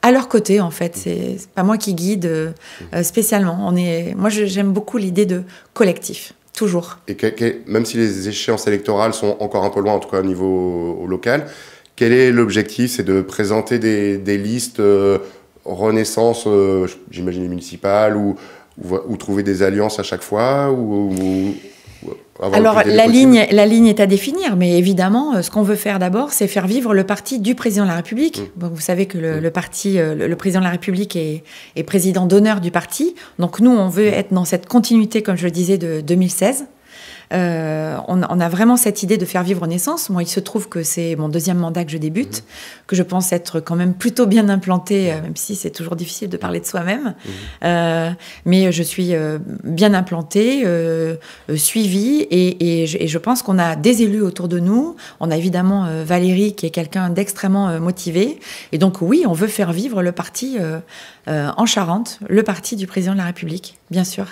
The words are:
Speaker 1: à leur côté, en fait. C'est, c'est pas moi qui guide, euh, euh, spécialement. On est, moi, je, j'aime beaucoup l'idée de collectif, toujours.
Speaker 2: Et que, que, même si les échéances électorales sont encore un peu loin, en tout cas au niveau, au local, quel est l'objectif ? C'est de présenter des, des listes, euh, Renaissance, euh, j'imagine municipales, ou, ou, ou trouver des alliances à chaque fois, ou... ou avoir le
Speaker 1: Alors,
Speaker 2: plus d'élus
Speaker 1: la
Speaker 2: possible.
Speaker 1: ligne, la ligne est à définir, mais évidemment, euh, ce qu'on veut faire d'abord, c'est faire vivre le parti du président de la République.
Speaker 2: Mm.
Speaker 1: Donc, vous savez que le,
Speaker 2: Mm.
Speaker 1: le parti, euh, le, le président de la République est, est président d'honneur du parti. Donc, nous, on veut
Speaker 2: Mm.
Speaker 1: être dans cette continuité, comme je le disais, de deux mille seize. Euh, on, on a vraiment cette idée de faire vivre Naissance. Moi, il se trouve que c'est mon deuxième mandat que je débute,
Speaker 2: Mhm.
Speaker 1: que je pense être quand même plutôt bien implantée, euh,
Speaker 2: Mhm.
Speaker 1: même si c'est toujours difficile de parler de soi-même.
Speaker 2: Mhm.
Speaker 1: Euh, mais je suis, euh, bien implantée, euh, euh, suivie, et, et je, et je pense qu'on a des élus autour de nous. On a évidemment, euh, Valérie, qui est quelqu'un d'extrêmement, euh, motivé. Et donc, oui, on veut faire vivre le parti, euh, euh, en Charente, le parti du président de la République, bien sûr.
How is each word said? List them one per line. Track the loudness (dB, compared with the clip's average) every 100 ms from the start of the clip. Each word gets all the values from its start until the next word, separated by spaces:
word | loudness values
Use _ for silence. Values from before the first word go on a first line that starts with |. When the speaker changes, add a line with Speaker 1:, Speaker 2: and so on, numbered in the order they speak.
Speaker 1:
à | 4
leur | 4 2
côté, | 0 2 2
en | 0
fait. | -4 -6 -6
C'est, | -6 -4 -4 -8
c'est | -10
pas | -2
moi | 0 0
qui | -2
guide, | -2 -2 -2 -2
euh, | -4 -4 -8 -18 -20 -8
euh, | -4
spécialement. | -2 0 0 2 0 0 0
On | 0
est, | 0 -2 -4 -2
moi, | -2
je, | 0
j'aime | -2 0 0
beaucoup | 0 -2 -4
l'idée | -2 0 2
de | 0 -6 -18 _
collectif, | 0 2 2 -8 -12 -14 -20 _
toujours. | -4 -2 -2 -4 -16 -12
Speaker 2:
Et | -2
que, | -2
que, | 0 -2 -2 -2
même | -2 0
si | 0
les | 0 0 -6
échéances | -4 -2 0 0
électorales | 0 0 0 0
sont | 0 -2 -2
encore | -2 0
un | 0
peu | 0
loin, | 0
en | 0
tout | 0
cas | -2
au | 0
niveau, | 0 0 0 0 -2 -4 -6
au | -6
local, | -4 0 -2 -4 -16 -20 -20 _ 0
quel | 4
est | 6 6
l'objectif ? | 4 2 2 -2 -2 -4
C'est | -2
de | 0 0
présenter | 0 -4 0 0 0 0
des, | 0 0 0 -2
des | -2 -2
listes, | -2 -4 -6 0
euh, | 4 6 4 2 -2 -20 _ _
Renaissance, | -12 -2 0 2 0 2 2 2 2
euh, | 4 4 2 -2 -6 -18
j'imagine | -8 -6 -4 -6
municipales, | -8 -10 -6 0 4 4 2
ou, | 0 -4 -10 -20 _ -16
ou, | -6 -6 -4
ou | -8
trouver | -2 -2
des | 0 2
alliances | 2 2 0 -2
à |
chaque | -6 -8
fois, | -4 0 0 0 0
ou... | 0 0 0 0 0
ou | 0 0 -2 -4 -12 -20 -20 -18 -16 -16 -18 -8
avoir | 0
le | 4 4
Speaker 1:
Alors, | 4
Speaker 2:
plus | 4
d'élus | 6
Speaker 1:
la | 6
Speaker 2:
possible. | 8 8
Speaker 1:
ligne, | 8 6
la | 6 6
ligne | 8 6
est | 6
à | 4
définir, | 4 0 -2 0 2
mais | 4 4
évidemment, | 4 2 2 2 2 -2
euh, |
ce | -2
qu'on | 0
veut | 0 0
faire | -2 -2
d'abord, | 0 0 -2
c'est | -2 0
faire | 0 0
vivre | 0 2
le | 2
parti | 2 -4 -4 -4
du | -2 0
président | 0 2 0
de |
la | 0
République. | -4 -2 -2 -2
Speaker 2:
Mm. | -10 -8
Speaker 1:
Donc, | -8
vous | -6
savez | -4 -2 -2
que | -2
le, | -2 -2
Speaker 2:
Mm. |
Speaker 1:
le | -2
parti, | -2 -6 -6 0 2
euh, | 0 0
le, | -2
le | -2
président | 0 0
de | 0
la |
République | -2 -2 -4 -2 -4
est, | -4 -6 -10 -20 -12 -8
est |
président | 0 0 2 2 4
d'honneur | 4 4 2
du | -2
parti. | -2 -4 -4 -4 -4 -16 -4
Donc, | -4 4
nous, | 4
on | 6 2
veut | 2 2
Speaker 2:
Mm. |
Speaker 1:
être | 2 0
dans | 0 0
cette | -2 2
continuité, | 2 4 4 4 0
comme | -2 -2
je | -2
le |
disais, | 0 0 0
de | 0 -6
deux | 0 2
mille | 2
seize. | 2 0 0 -8 _ _ -20 -20 -20 -6
Euh, | -2 0 -2 -2 -4 -4 -6 -2
on, | -2
on | 0 0
a | 0
vraiment | 2 4 4
cette | 2 -2
idée | -2 -2
de | 0
faire | -2
vivre | -2 -2 -2
Naissance. | -2 -4 -6 -4
Moi, | -4
il | -2
se | -4
trouve | -4 -6 -6
que | -6
c'est | -4 -4 -4 -2
mon | -2
deuxième | -2 0 -2
mandat | -2 -4
que | -6
je | -4
débute, | -4 -4 -4 -8
Speaker 2:
Mhm. | -14 -20 -20 -20 -4
Speaker 1:
que | -2
je |
pense | 0 0 0
être | -2 -4 -8
quand | -4 0
même | 0
plutôt | 0 -2 2 4
bien | 4 4
implantée, | 2 0 -2 0 0 0
euh, | -2
Speaker 2:
Mhm. |
Speaker 1:
même | -6 -8
si | -8 -8
c'est | -8
toujours | -10 -8 -8
difficile | -8 -8 -8
de | -6
parler | -6 -6
de | -4
soi-même. | -6 -4 -4 -4 -8 -12
Speaker 2:
Mhm. | -12 -14 -6 -2
Speaker 1:
Euh, | 0 0 0 -2 -6 -12 -8 2
mais | 4 4
je | 0
suis, | -2 -2 -2
euh, | 0 -2 -6 -8 -10 -8
bien | 2 4
implantée, | 4 0 -6 -2 0 2 0 0
euh, | 0 0 -2 -2 -6 -12 -20 -6
euh, | -2
suivie, | 0 0 0 2 2 0 2
et, | 2 2 2 0 0
et | 0
je, | -2
et | -2
je | -2
pense | -2 -2
qu'on | 0 2
a | 2 2
des | 4 4
élus | 4 2
autour | -2 -2 -2
de | 0
nous. | 2 2 0 -6 -18 -6
On | -2
a | 0
évidemment, | 0 2 2 2 0
euh, | -4 -2
Valérie, | 2 2 2 0 -2
qui | -6
est |
quelqu'un | -4 -4 -2 -2
d'extrêmement, | -2 -4 -4 0 2 2
euh, | 0
motivé. | -2 -4 -2 0 0 -4 -14 -18 -8
Et | 0
donc, | 2 2
oui, | 2 4 2
on |
veut | 0 -2
faire | 0 -2
vivre | -2 -2 -2
le | -2
parti, | -4 -10 -8 -6 -4
euh, | -4 -6 -10 -20 -20 -16 -6
euh, | -4 -2 0
en | 0
Charente, | 0 0 -2 -4 -10 0
le | 2
parti | 2 -4 -6 -8
du | -6
président | -4 -2
de | -2
la | -2
République, | -6 -8 -8 -12 _ _
bien | -2 -2
sûr. | -4 -10